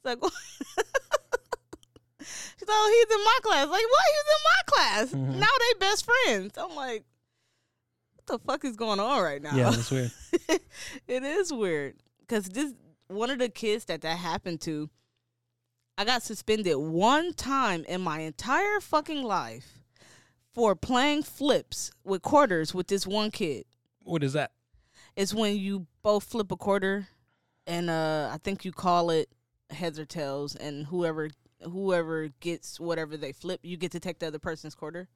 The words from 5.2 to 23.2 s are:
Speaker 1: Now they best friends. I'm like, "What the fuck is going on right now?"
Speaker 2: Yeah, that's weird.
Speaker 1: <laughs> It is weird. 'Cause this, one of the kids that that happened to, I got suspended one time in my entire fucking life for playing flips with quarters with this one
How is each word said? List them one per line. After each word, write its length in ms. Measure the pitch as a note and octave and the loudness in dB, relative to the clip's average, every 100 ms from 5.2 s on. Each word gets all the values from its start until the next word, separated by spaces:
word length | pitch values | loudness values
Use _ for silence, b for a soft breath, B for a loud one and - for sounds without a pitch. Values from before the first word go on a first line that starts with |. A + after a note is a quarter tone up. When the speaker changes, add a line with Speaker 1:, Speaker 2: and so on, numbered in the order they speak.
| C3+ E4+ | -2 2
Speaker 1:
Now 60 | G#4 C5 | 4 4
they 160 | A#4+ G#4+ | 4 2
best 260 | F#4+ G#4 | 2 0
friends. 540 | - B4 A#4 G#3+ F#3+ - | 2 2 4 0 -2 -10
I'm 160 | F#4+ | -10
like, 300 | D#4 C4 A3 _ _ _ _ _ _ _ _ _ _ _ _ | -8 -6 -8 _ _ _ _ _ _ _ _ _ _ _ _
"What 100 | - | -8
the 120 | A#3+ - | -8 -4
fuck 180 | C#4+ | -4
is 120 | C#4+ G#3+ | -4 -4
going 240 | A3+ G3+ | -2 0
on 220 | G#3+ C#4 | 0 2
right 200 | F3 C#3+ | 0 -2
now?" 140 | D3 C3+ | -2 2
Speaker 2:
Yeah, 140 | A#2+ | 4
that's 200 | A#2 A#2 | 2 0
weird. 220 | C3 A#2+ - - F4 - | -2 -4 -8 -2 -2 0
Speaker 1:
<laughs> 120 | D#4+ _ B B B - | -2 _ B B B -6
It 140 | B3+ | -4
is 280 | C4+ E4 F4+ | -2 -2 -2
weird. 420 | C4+ G3+ D#3 C#3 - _ _ _ | -2 -2 -2 -4 -10 _ _ _
'Cause 160 | A3+ F#3+ | -4 -2
this, 260 | F#3+ D4 A#3+ _ _ _ | -4 -4 -6 _ _ _
one 220 | G3 A#3+ | -4 -2
of 80 | C4+ | 0
the 100 | B3 | -2
kids 360 | - A3+ G#3+ - | -2 -2 -2 -2
that 140 | E3 | -6
that 160 | D#3 E3+ | -4 -4
happened 420 | F3 E3 F#3 D#3+ | -2 -4 -4 -6
to, 280 | - D3+ D3+ _ _ _ _ _ _ _ _ _ _ - | -6 -6 -8 _ _ _ _ _ _ _ _ _ _ -4
I 80 | |
got 180 | G3+ B3+ | 0 0
suspended 540 | - A3 - G#3+ F#3+ C#3+ | -2 -10 0 0 2 0
one 560 | D#3 D#3+ G#3 C#4+ F4 | 0 2 4 4 2
time 500 | D#4+ B3+ C4+ A#3+ F3 D3+ | -4 -2 0 2 0 -4
in 120 | F3+ | -4
my 200 | F3+ D#3 | -4 -4
entire 600 | D#3+ D#3 A3 D4 G4+ G#4 | -8 -10 -2 0 2 -2
fucking 420 | - D#4 D4+ D4+ | 0 -2 -2 -6
life 580 | B3 F#3 A#2+ A2+ - - _ b b b b b _ | -2 -2 -4 -10 -18 -20 _ b b b b b _
for 220 | - A3 | 0 2
playing 480 | F#3 - B3 C#4+ D4 | 2 0 2 2 2
flips 680 | D4 - D4 G#3+ - - - _ | -4 -4 2 2 0 -10 -10 _
with 180 | - F#3+ | -4 -4
quarters 520 | - C#4+ C#4+ F3 D#3 | 4 6 6 4 0
with 140 | F#3 F3+ | -4 -2
this 180 | G3 F#3+ | -2 0
one 240 | G#3 | -2